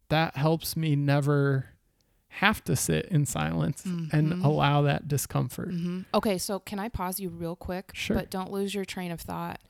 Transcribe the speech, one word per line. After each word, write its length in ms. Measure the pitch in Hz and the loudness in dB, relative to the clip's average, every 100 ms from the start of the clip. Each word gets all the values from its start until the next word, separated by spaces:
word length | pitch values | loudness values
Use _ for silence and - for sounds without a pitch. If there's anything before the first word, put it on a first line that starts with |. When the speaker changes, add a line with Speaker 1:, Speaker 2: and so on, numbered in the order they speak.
| _ | _
Speaker 1:
That 280 | 151 160 139 | 0 0 2
helps 400 | 156 160 - 160 | 2 2 0 -2
me 180 | 160 143 | 2 4
never 720 | 143 143 143 143 139 135 - - _ _ _ _ _ | 4 4 4 4 4 2 -2 -14 _ _ _ _ _
have 340 | - 196 - | 0 2 2
to 100 | - 156 | 0 0
sit 300 | - 156 - | 2 0 2
in 180 | 160 | 2
silence 600 | 143 156 156 165 160 - | 2 0 0 0 0 -2
and 260 | 185 170 160 | -6 -6 0
Speaker 2:
Mm-hmm. 340 | 151 156 180 | 2 2 2
Speaker 1:
allow 380 | 147 151 143 147 | 2 4 4 4
that 260 | 143 - 139 | 2 0 -2
discomfort. 600 | 143 - 143 127 - - | -4 -2 -2 -4 -6 -6
Speaker 2:
Mm-hmm. 300 | 175 175 185 196 | -4 -4 -6 -2
Okay, 220 | 214 220 180 | 0 2 -2
so 220 | - 190 | -2 -6
can 200 | - 202 | -6 -8
I 80 | 226 | -6
pause 300 | - 180 185 | -6 -6 -6
you 80 | 185 | -8
real 260 | 165 165 180 | -6 -8 -8
quick? 360 | - 180 - | -8 -8 -10
Speaker 1:
Sure. 220 | - - 233 | -8 -2 -2
Speaker 2:
But 140 | - | -2
don't 200 | 190 190 | -6 -6
lose 220 | 196 202 | -4 -4
your 100 | 196 | -4
train 280 | 190 190 180 | -6 -6 -6
of 80 | 165 | -8
thought. 400 | - 170 170 - | -8 -8 -8 -10